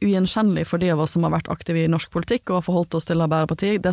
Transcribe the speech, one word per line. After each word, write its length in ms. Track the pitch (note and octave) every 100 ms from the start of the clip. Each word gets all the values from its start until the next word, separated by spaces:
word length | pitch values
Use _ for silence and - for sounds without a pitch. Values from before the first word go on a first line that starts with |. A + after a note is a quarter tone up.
| G3+
ugjenkjennelig 640 | F#3+ F#3 A3 G#3+ E3 D#3+
for 100 | E3+
de 120 | F3+
av 60 | D#3
oss 140 | D#3 E3+
som 80 | D#3+
har 60 |
vært 140 | E3 -
aktive 320 | E3 - E3
i 80 | D#3+
norsk 220 | D#3+ -
politikk 380 | E3+ E3+ F3+ -
og 80 | F3+
har 60 | F3
forholdt 260 | F3+ E3+ E3
oss 120 | -
til 140 | E3+ D#3+
Arbeiderpartiet, 560 | D#3+ D#3 D#3+ G3 G#3
det 100 | F3+